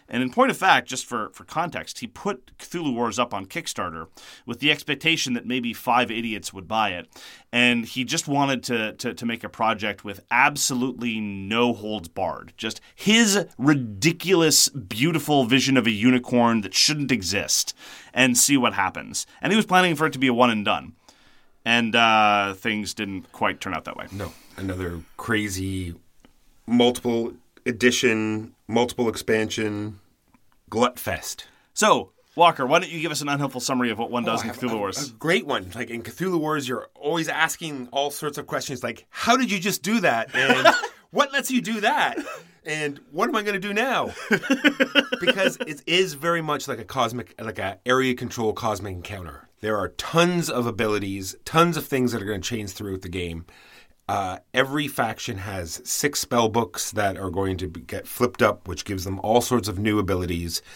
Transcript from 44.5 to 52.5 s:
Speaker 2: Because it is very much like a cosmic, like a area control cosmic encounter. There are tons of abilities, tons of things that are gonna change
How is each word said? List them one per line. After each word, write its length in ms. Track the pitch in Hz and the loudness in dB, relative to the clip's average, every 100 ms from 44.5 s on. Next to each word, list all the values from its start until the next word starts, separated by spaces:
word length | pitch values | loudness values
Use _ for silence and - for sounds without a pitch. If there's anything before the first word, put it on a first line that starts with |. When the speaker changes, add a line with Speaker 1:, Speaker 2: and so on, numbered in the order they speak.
| 262 294 - 254 277 269 254 | 2 2 2 2 2 0 -2
Speaker 2:
Because 380 | 180 190 190 - 156 | 0 2 0 0 -10
it 140 | 147 - | -8 0
is 280 | 180 185 | 2 2
very 280 | 139 165 170 | 0 -2 -2
much 280 | 156 143 139 | -2 -4 -4
like 100 | 113 | -8
a 60 | 107 | -6
cosmic, 500 | 135 113 120 - - | -2 -2 -2 -10 -10
like 180 | 110 104 | -10 -6
a 200 | 98 98 123 | -6 -6 2
area 280 | 127 131 | 4 4
control 400 | 123 123 120 110 | 0 -4 -2 -2
cosmic 400 | - 117 98 101 | 0 -2 -2 -6
encounter. 560 | 90 87 98 82 71 - _ | -10 -10 -12 -12 -16 -20 _
There 180 | 110 107 | -4 -2
are 120 | 92 | -4
tons 600 | - - 165 175 175 160 | -8 -2 2 4 2 -2
of 160 | 123 120 | -2 -2
abilities, 720 | 101 110 104 98 98 92 - | 0 0 0 -2 -6 -8 -12
tons 320 | - 165 175 156 | 0 4 4 2
of 100 | - | -2
things 280 | 135 123 | 0 0
that 80 | 117 | 0
are 40 | 98 | -4
gonna 140 | 98 | -6
change 320 | 87 | -4